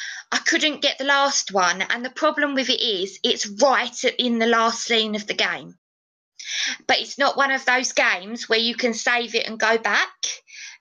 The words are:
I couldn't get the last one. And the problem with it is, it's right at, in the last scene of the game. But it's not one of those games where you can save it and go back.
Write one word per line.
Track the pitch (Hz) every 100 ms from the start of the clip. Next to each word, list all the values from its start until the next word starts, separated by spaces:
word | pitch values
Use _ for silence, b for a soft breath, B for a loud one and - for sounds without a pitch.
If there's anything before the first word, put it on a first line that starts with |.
| B B B
I | -
couldn't | - 320 302 254
get | 277 -
the | 277
last | 285 277 - -
one. | 196 180 190
And | 185 240 247
the |
problem | - 311 302 294
with | 269 247
it | 240
is, | 233 190 190 -
it's | 220 240 214
right | 202 269 214 240 - 247
at, | -
in | 247 233
the | 226
last | 226 226 226
scene | - 226 220 208
of | 208
the |
game. | - 190 156 165 - _ _ _ _ _ - B B B 254 -
But | 240
it's | 226 -
not | 277 277
one | 277
of | 269 -
those | 254 254
games | - 240 190 196 233 -
where | 226
you | 233 233
can | 247
save | 226 254 240 233 233
it | -
and | 220
go | 220 226
back. | 220 240 381 - - - - B B B